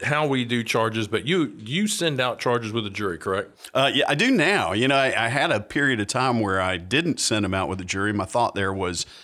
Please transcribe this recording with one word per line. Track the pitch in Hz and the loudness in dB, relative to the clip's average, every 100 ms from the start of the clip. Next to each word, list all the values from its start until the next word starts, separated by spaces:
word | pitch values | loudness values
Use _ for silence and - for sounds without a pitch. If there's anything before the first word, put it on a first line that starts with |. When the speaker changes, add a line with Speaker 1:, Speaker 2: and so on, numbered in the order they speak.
Speaker 1:
how | - 151 151 | -2 0 2
we | 135 | 0
do | 117 120 | 0 -2
charges, | 113 120 113 110 101 | 0 2 2 0 -2
but | 104 120 | -2 0
you, | 185 131 - | 0 0 -4
you | 110 170 208 | -6 -2 -2
send | - 170 131 | 0 -2 0
out | 127 113 | 0 0
charges | 127 120 110 | 0 0 0
with | 117 104 | -4 -4
a | |
jury, | 95 101 82 | -4 -4 -4
correct? | 101 95 98 - - | -2 -2 -2 -10 -4
Speaker 2:
Uh, | 131 135 | 0 2
yeah, | 120 - | 2 2
I | |
do | 147 247 | 2 2
now. | 240 156 196 87 | 4 4 2 2
You | 104 131 | 2 2
know, | 139 | 4
I, | 135 101 | 2 2
I | 117 | 0
had | 135 165 | 0 0
a | 120 | 0
period | - 147 139 117 | -2 0 2 0
of | 101 | 0
time | 127 131 120 | 0 2 2
where | 101 95 | 2 2
I | 92 92 | 0 -2
didn't | 90 135 170 - | -2 0 0 0
send | - 107 | 0 0
'em | 95 | 0
out | 95 87 | 0 -2
with | 92 | -4
a | |
jury. | 92 95 101 | -4 -2 -2
My | 107 92 | -2 0
thought | 123 117 | 0 0
there | 98 98 | 0 -2
was, | 95 90 85 - - | -2 -4 -4 -8 -12